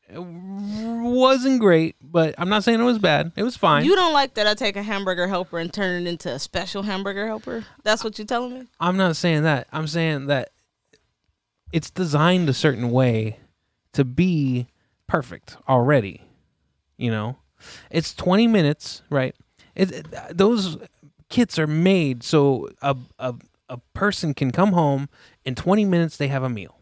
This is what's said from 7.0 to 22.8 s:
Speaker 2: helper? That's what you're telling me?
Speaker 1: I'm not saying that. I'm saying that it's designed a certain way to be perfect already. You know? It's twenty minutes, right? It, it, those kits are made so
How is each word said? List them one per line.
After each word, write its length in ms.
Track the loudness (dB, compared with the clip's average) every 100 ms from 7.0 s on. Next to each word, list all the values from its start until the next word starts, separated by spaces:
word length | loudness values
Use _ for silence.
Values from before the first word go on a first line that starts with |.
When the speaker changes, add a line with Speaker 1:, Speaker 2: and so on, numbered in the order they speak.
| -6 -6 -6
Speaker 2:
helper? 360 | -6 -8 -10 -12 _
That's 180 | -2 -2
what 160 | -2 -8
you're 80 | -6
telling 280 | -6 -6 -12
me? 80 | -18 _
Speaker 1:
I'm 160 | -2 2
not 180 | 0
saying 300 | 2 0 2
that. 240 | 2 0 -4
I'm 140 | -8 -4
saying 400 | -2 -2 -2 -2
that 240 | -2 -2 _ _ _ _ _ _ _ _ _ _ _ -6
it's 180 | -6 -4
designed 580 | -4 0 2 4 4 2
a 40 |
certain 360 | 2 0 0 0
way 480 | 2 2 0 -4 -8 _ _ _ _ _
to 120 | -2
be 640 | -2 2 0 2 0 -2 -6 _ _ _ -4
perfect 500 | -4 -4 -16 -20 -14 0
already. 540 | 2 4 2 0 -12 _ _ _ _ _ _ _ _
You 160 | -4
know? 260 | -4 -6 -10 _ _ -20 -20 -6
It's 240 | -6 -6
twenty 360 | -6 2 4 4
minutes, 540 | 4 2 0 -8 -16 _
right? 260 | -4 -4 -8 _ _ _ -2
It, 160 | -2
it, 140 | -2 -14 -16 -12
those 440 | 0 2 2 -2 -8 -14 _ _ _ _
kits 280 | 0 0 0
are 100 | 0
made 560 | 2 4 4 0 -4
so 440 | 0 4 4 2 -4 -6